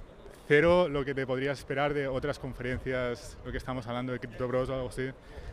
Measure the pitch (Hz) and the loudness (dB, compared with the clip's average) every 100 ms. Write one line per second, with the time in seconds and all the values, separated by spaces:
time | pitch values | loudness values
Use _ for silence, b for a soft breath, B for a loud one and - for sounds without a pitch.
0 | - - - - - 147 165 180 175 143 | -18 -18 -18 -10 6 8 8 8 6 2
1 | 135 135 131 127 135 135 - 131 147 147 | -2 -2 0 0 0 -4 -4 0 2 2
2 | 135 127 143 131 135 - 123 127 131 127 | 0 -2 -2 -4 -6 -6 -4 -4 -2 -2
3 | 123 120 - - 127 123 127 127 113 120 | -2 -4 -8 -12 -8 -8 -4 -6 -4 -4
4 | 127 123 123 113 127 127 131 131 123 - | -2 -4 -6 -4 0 2 0 -2 -4 -4
5 | 131 131 B B B | -6 -6 B B B